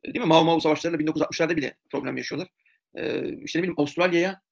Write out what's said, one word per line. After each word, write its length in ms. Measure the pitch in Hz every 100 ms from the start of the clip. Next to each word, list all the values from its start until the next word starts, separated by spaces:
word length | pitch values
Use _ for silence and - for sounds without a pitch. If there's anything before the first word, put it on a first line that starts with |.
e, 100 | -
değil 100 | -
mi? 40 | 220
Mau 160 | 160
Mau 160 | 165 165
savaşlarıyla 380 | 156 147 165 170
bin 80 | 151
dokuz 140 | 151
yüz 20 |
altmışlarda 340 | 147 - 160 170
bile 200 | 127 - _
problem 260 | 135 131 131
yaşıyorlar. 320 | 120 143 185 _ _ _ _
E, 340 | - - - - -
işte 140 | - 165
ne 40 |
bileyim 180 | 185 165
Avustralya'ya 600 | 143 - 180 170 180 190 _